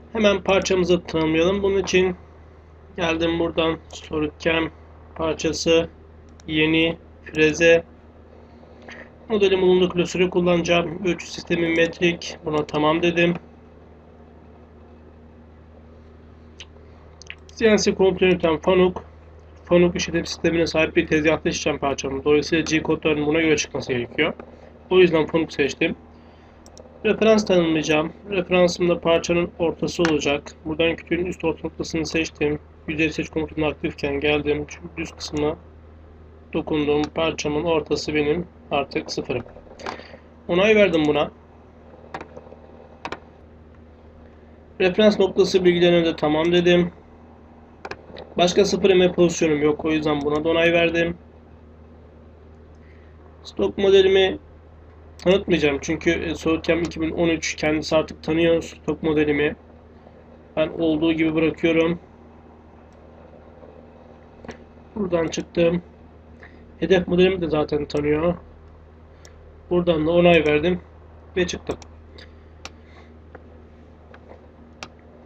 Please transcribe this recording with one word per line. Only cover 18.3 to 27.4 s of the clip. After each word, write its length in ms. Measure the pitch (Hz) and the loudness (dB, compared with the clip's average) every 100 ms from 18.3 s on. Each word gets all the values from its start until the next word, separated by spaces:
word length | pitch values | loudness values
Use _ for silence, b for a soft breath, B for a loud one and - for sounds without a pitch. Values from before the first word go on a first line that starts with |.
| 175 165 156 | 2 0 0
Fanuc. 420 | - 185 180 180 - - - - - - | 2 2 2 0 -12 -20 -20 -20 -20 -20
Fanuc 340 | - 175 175 175 | 0 4 4 0
işletim 280 | - 165 165 | -4 -4 -6
sistemine 400 | - 170 165 156 | -4 -2 0 0
sahip 300 | 160 160 175 | 0 0 0
bir 100 | 160 | 0
tezgahta 420 | 156 156 151 175 | 0 2 0 -2
işleyeceğim 300 | 160 170 143 | -4 -4 -4
parçamı. 460 | 139 135 139 135 | -4 -4 -6 -4
Dolayısıyla 400 | 143 147 147 165 | 2 2 2 0
G 180 | 156 156 | 0 -2
kodlarının 440 | 151 160 160 151 147 | -2 -2 -2 0 0
buna 140 | 160 | 0
göre 160 | 160 147 | 2 0
çıkması 360 | - 139 120 | -2 -8 -6
gerekiyor. 400 | 123 120 - 165 - B B B - - | -6 -4 -2 -2 -4 B B B -20 0
O 80 | 185 | 4
yüzden 280 | 175 160 151 | 6 4 0
Fanuc 280 | 165 156 | -2 -2
seçtim. 420 | - 135 - 165 - - B B B B B B - - - | -2 -4 0 -2 -2 -14 B B B B B B -20 -20 -6
Referans 400 | 220 190 220 214 | -2 2 4 4